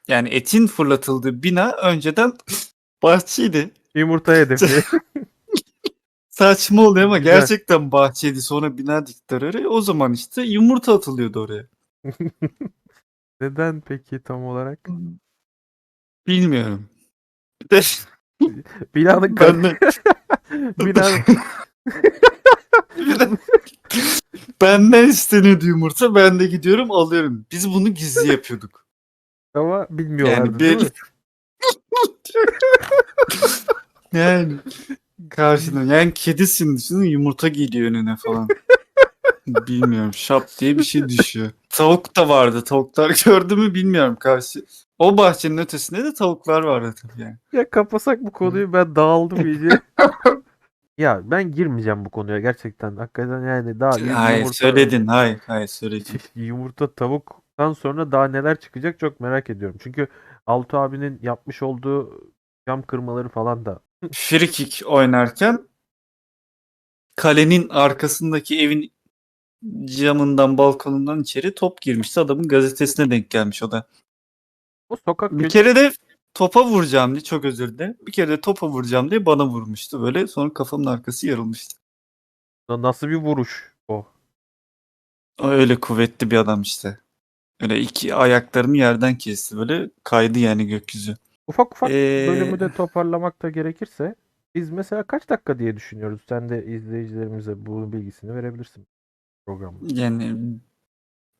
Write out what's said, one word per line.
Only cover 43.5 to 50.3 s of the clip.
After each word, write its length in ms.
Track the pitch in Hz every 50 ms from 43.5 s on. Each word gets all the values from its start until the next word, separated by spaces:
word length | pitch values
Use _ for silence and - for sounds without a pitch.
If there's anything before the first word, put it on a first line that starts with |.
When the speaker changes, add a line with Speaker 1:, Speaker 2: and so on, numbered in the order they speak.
| 208
Speaker 1:
mü 180 | 202 214 208 175
bilmiyorum 420 | 185 185 190 185 165 139 123 117 -
karşı. 460 | - 131 131 127 123 - - - - _ _ - _ _ _ _
O 180 | 165 190 202 208
bahçenin 400 | 202 180 165 - - 160 156 160
ötesinde 460 | 165 156 - 143 - - 175 202 262
de 100 | 302 302
tavuklar 500 | - 208 180 165 - _ 160 156 160 160
vardı 320 | 151 131 120 117 113 110 -
tabii 200 | - 113 117 117
yani. 140 | 113 110 110 - _ _ -
Speaker 2:
Ya 160 | 247 254 247
kapasak 520 | - 220 208 208 220 214 - 277 262 240 269
bu 80 | 202
konuyu, 360 | - - 185 185 180 196 202 185
Speaker 1:
Hı. 60 | 170
Speaker 2:
ben 220 | 185 175 165 147
dağıldım 500 | 151 156 160 165 165 170 170 185 175 160 156
iyice. 220 | 151 147 156 170 180 247 - _ _ -
Speaker 1:
<laughs> 120 | 285 - - - - 247